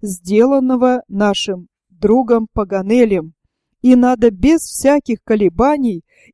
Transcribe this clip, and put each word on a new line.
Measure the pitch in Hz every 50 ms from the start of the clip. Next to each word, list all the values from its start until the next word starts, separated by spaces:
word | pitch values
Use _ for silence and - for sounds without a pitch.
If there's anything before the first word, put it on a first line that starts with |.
| -
сделанного | 208 190 - _ 180 196 208 233 262 269 277 262 254 262 247 247 254 254 247 - _
нашим | 196 196 208 208 202 - - - 196 180 175 - _ _ _ _
другом | _ 175 156 208 214 254 262 220 240 226 220 214 _
Паганелем, | - 208 185 196 196 190 196 226 247 247 220 202 180 160 160 165 _ _ _ _ _ _ _ _ _
и | - 247 254
надо | 247 240 247 254 240 214 233
без | 208 185 180 269 320 330
всяких | - - - - - 269 285 294 - - 240 208 _
колебаний | - 226 220 208 180 170 170 226 277 302 302 269 240 202 170 _ _ _ _ _ _